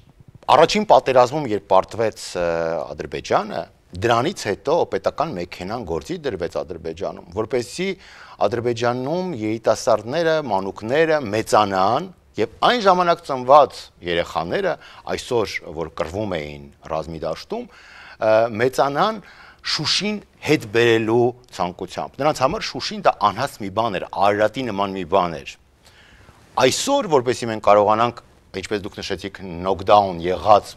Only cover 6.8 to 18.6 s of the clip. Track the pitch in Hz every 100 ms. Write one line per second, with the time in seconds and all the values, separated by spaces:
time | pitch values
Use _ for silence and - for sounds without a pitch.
6.8 | 82 82 90 90 - 90 110 127 117 -
7.8 | 196 180 - - - - 101 117 117 113
8.8 | 120 123 131 170 185 135 107 113 123 107
9.8 | - 107 107 147 165 156 143 98 98 92
10.8 | 110 143 165 151 120 107 104 113 104 95
11.8 | 95 127 185 - _ - 107 - 165 240
12.8 | 202 180 175 170 - 135 127 147 135 -
13.8 | - _ 87 85 87 - 85 151 196 -
14.8 | - - - 92 - 120 98 - 82 80
15.8 | 80 - 78 92 110 87 73 73 71 -
16.8 | - 80 78 82 80 82 - 220 240 -
17.8 | - - - - 110 110 117 107